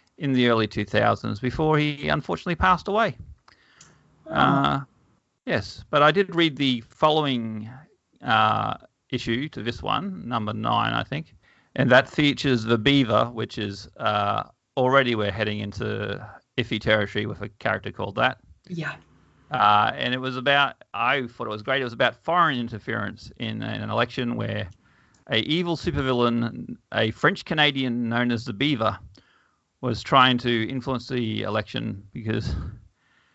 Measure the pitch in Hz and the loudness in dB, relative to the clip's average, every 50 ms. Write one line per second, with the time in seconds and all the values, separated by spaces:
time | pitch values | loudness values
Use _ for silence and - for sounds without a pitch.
0 | _ _ _ - 160 139 135 127 123 120 117 113 110 101 - 120 104 - - 113 | _ _ _ -6 -2 0 2 4 6 6 6 4 2 0 0 -4 -4 0 2 4
1 | 107 113 107 - - 113 98 101 120 127 120 - 160 156 156 147 151 151 143 143 | 4 4 2 0 -2 -6 -6 -4 -4 -4 -2 0 0 2 2 2 2 0 -2 -4
2 | 147 151 151 156 147 - 180 - - 180 170 160 - 185 185 165 - - 196 214 | -2 -2 -2 -2 -2 -4 -6 -6 -4 -4 -2 2 2 2 2 2 0 -2 0 0
3 | 226 190 131 - - - - - _ _ - _ _ _ _ - - - _ _ | 0 0 -2 -6 -14 -20 -20 -20 _ _ -20 _ _ _ _ -20 -20 -20 _ _
4 | _ _ _ _ _ - - 143 139 139 139 139 139 143 143 139 139 - _ _ | _ _ _ _ _ -4 0 2 4 4 4 4 2 2 0 -2 -4 -8 _ _
5 | _ _ _ _ _ _ _ _ _ - 185 117 92 - - - - - - 151 | _ _ _ _ _ _ _ _ _ -4 -4 -4 -4 -6 -10 -18 -6 -2 2 4
6 | 147 151 151 196 202 180 170 170 170 160 139 127 143 135 127 117 107 - - - | 6 6 6 4 2 2 2 2 2 2 2 2 0 0 0 0 -4 -10 -4 0
7 | - 156 151 156 151 143 131 120 113 110 110 107 107 110 120 131 - _ _ _ | 2 2 4 2 2 0 0 -2 -4 -4 -6 -8 -10 -12 -14 -16 -20 _ _ _
8 | _ _ _ _ - 110 110 110 110 107 110 107 107 107 - - - - _ _ | _ _ _ _ -2 2 4 4 4 4 2 2 0 -2 -4 -6 -10 -16 _ _
9 | _ _ - 123 - 117 113 120 143 156 - - 107 117 - - - 104 107 113 | _ _ -6 -4 -2 -2 -2 -2 -4 -6 -8 -8 -8 -8 -8 -6 -4 -2 -2 -2
10 | 175 202 185 - - 117 123 113 107 107 107 107 110 113 113 110 110 113 113 117 | -2 -6 -8 -10 -8 -6 -4 -4 -4 -4 -4 -4 -2 0 0 0 0 -2 -2 -4
11 | 110 - - 156 156 - - _ _ _ _ _ _ _ - - 127 123 123 131 | -4 -4 -6 -8 -8 -10 -16 _ _ _ _ _ _ _ -4 -2 2 6 6 6
12 | 139 - - - 151 143 139 - - 143 131 117 110 113 117 113 107 139 143 139 | 6 4 2 0 2 2 0 0 0 0 0 0 2 2 0 2 4 4 4 4
13 | 131 110 110 113 117 120 120 113 113 - - - 107 101 98 101 - - - - | 4 4 2 2 0 0 -2 -6 -8 -8 -6 -6 -6 -6 -8 -10 -12 -16 -10 -6
14 | 113 110 107 104 101 101 104 107 - - _ _ _ _ _ - 127 127 131 139 | -2 -2 0 0 0 0 -2 -2 -4 -8 _ _ _ _ _ 0 2 4 4 4
15 | 131 120 120 107 104 101 98 110 107 107 104 104 104 101 98 101 110 107 107 107 | 4 4 2 0 0 -2 -2 -2 -4 -4 -4 -4 -6 -8 -8 -6 -6 -6 -4 -4
16 | 104 104 101 101 110 - - - _ _ _ - 117 - 107 107 - 113 110 107 | -6 -6 -8 -8 -10 -14 -18 -20 _ _ _ -4 -4 -2 -4 -2 2 2 2 4
17 | 104 101 - 107 104 107 104 - 104 104 104 - - 110 104 101 - 104 - - | 2 0 -2 -4 -4 -4 -6 -8 -10 -12 -10 -4 -2 -2 -2 -2 -4 -8 -8 -8
18 | 95 - 98 104 110 127 127 - _ - - _ _ - 180 165 156 - - - | -8 -6 -2 0 0 0 0 -2 _ -20 -20 _ _ -12 -10 -8 -8 -8 -10 -12
19 | - _ _ _ _ _ _ _ _ - 147 127 107 104 104 104 107 107 113 139 | -16 _ _ _ _ _ _ _ _ -6 0 2 4 6 6 6 4 2 0 -2
20 | 120 123 123 127 127 131 127 131 123 143 143 143 143 135 - - - _ - 101 | -4 -4 -2 -2 -4 -4 -6 -2 2 4 4 4 4 2 0 -6 -14 _ -6 -2
21 | 117 123 139 143 127 117 - - 120 110 107 107 104 139 131 139 131 123 113 117 | 0 0 0 0 -2 -4 -8 -8 -8 -6 -6 -6 -4 -2 -2 -2 -2 -4 -2 0
22 | 131 120 117 - _ - 165 180 170 156 139 123 120 113 113 104 - - 113 110 | 0 0 0 -2 _ 0 2 4 4 4 2 0 -4 -4 -6 -8 -6 -6 -4 -4
23 | 104 95 95 101 - - - - - 110 110 107 107 110 110 107 107 107 107 113 | -4 -4 -6 -10 -14 -18 -12 -8 -8 -6 -6 -6 -6 -6 -6 -6 -6 -4 -2 0
24 | 120 117 - - 123 120 120 113 110 107 107 104 101 87 - _ _ _ _ _ | -2 -2 -2 -4 -4 -2 -2 -4 -4 -4 -4 -6 -6 -8 -12 _ _ _ _ _
25 | _ _ _ _ _ - - 110 110 - 151 175 180 175 170 151 - 175 143 143 | _ _ _ _ _ -2 -2 0 0 0 0 0 0 -2 -4 -4 -4 -4 -2 0
26 | 139 131 127 120 120 120 117 117 117 117 - - - - - - _ _ - 107 | 0 2 2 4 4 2 2 2 0 -2 -4 -8 -10 -12 -12 -14 _ _ -2 0
27 | 110 110 107 - - 156 196 190 - - 175 156 151 147 139 135 131 127 117 120 | 0 0 0 0 0 0 0 0 -4 -2 2 2 4 4 2 2 0 -2 -2 -2
28 | 120 113 117 120 123 120 120 113 117 120 107 98 135 151 147 113 110 107 98 - | -2 0 0 0 2 2 0 -2 -2 -4 -4 -2 0 0 0 0 0 0 -2 -4
29 | - - - - _ _ _ _ _ _ _ _ _ _ _ _ - 123 117 - | -8 -18 -20 -20 _ _ _ _ _ _ _ _ _ _ _ _ -4 -4 -4 -4
30 | - - 147 135 127 127 127 117 - 123 120 113 110 104 135 131 120 135 131 120 | -2 4 6 6 6 6 4 2 0 0 0 0 0 -2 -4 -6 -6 -6 -6 -6
31 | 120 - 135 123 120 110 107 107 101 101 104 107 107 - - 113 113 113 104 98 | -6 -6 -4 -4 -4 -4 -4 -4 -4 -2 -2 -4 -4 -4 -6 -6 -6 -6 -8 -10
32 | - - - - 110 110 110 101 - - - - - 90 - - - _ _ _ | -12 -16 -14 -8 -6 -4 -2 -2 -2 -4 -4 -4 -6 -8 -10 -14 -18 _ _ _
33 | _ _ _ _ _ _ _ | _ _ _ _ _ _ _